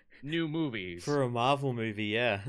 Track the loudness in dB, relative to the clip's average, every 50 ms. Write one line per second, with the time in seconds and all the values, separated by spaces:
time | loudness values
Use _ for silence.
0 | -16 _ -20 -14 -8 -4 -2 -2 0 0 0 0 0 0 -2 -4 -4 -6 -8 -6
1 | -2 0 2 2 2 2 2 2 4 4 4 2 2 0 -2 0 -2 -2 -2 -2
2 | -2 0 0 2 2 2 0 0 -2